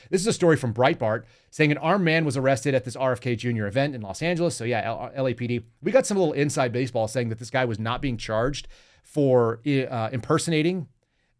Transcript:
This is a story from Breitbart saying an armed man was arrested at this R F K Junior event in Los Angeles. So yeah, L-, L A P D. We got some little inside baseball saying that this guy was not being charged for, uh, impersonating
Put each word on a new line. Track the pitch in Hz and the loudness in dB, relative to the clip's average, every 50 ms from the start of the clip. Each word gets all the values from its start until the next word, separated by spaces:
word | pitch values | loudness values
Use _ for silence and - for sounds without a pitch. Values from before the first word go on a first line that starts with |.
| - - | -6 -4
This | 160 190 | -2 0
is | 170 226 | 0 0
a | 185 | 0
story | - 185 170 160 131 | 2 4 4 4 4
from | - 120 107 | 2 -2 0
Breitbart | 117 123 139 170 - 123 110 107 113 - - _ _ _ _ - | 2 2 2 2 2 0 -2 -2 -2 -4 -10 _ _ _ _ -2
saying | - 156 147 | 2 2 2
an | 147 143 | 2 2
armed | - 160 180 202 185 | 0 2 2 2 4
man | 160 156 165 165 | 2 2 2 2
was | 147 131 139 | 0 0 0
arrested | 131 131 139 131 - 151 135 | 2 2 2 2 2 0 0
at | 131 127 | 0 0
this | 123 113 | -2 -4
R | 131 131 131 | -2 0 0
F | 127 117 | 0 0
K | - 127 120 | -2 -2 -2
Junior | 110 117 123 120 113 107 101 | -2 -2 -2 -2 -2 -2 -2
event | 98 127 139 147 139 | 0 0 0 0 -2
in | 123 | -6
Los | 107 98 95 - | -8 -10 -8 -4
Angeles. | 156 170 180 160 175 170 - | -2 -2 0 0 0 -2 -2
So | - 117 | -2 -2
yeah, | 117 120 110 95 | -2 -2 0 -2
L-, | 110 117 73 113 117 101 | -2 -4 -6 -8 -8 -4
L | 139 131 131 | -2 -2 -2
A | 120 | -2
P | 117 123 117 | -2 -2 -2
D. | 120 120 117 - _ _ - | -2 -4 -4 -8 _ _ 0
We | 165 | 2
got | - - - | 2 2 2
some | - 208 196 | 2 2 2
little | 185 151 | 2 2
inside | 151 139 143 143 - 156 135 123 | 2 0 0 0 0 0 -2 0
baseball | 107 120 135 123 - 117 110 107 | 0 -2 -4 -2 -2 -2 -2 -2
saying | - 131 123 113 | -2 -2 -2 -2
that | 113 113 | -4 -8
this | 120 117 | -8 -4
guy | - 131 127 | -2 -2 0
was | 120 113 104 | 0 -2 -4
not | 110 113 123 123 | -4 -4 -4 -4
being | - 139 120 | -4 -4 -4
charged | 110 - - 110 110 117 135 147 135 - - - - _ _ _ _ _ | -6 -6 -4 -2 0 0 -2 -2 -6 -10 -14 -18 -20 _ _ _ _ _
for, | - - 156 143 135 127 123 120 113 113 113 - 147 | -6 0 2 4 6 6 6 6 4 0 -2 -2 0
uh, | 143 135 131 120 127 120 110 110 135 | 0 0 0 0 -2 -4 -4 -4 -4
impersonating | 127 - - 156 160 - - 165 151 151 170 185 190 147 - _ _ _ _ _ _ _ _ _ | -4 -2 0 0 0 2 0 0 2 2 0 0 -2 -6 -10 _ _ _ _ _ _ _ _ _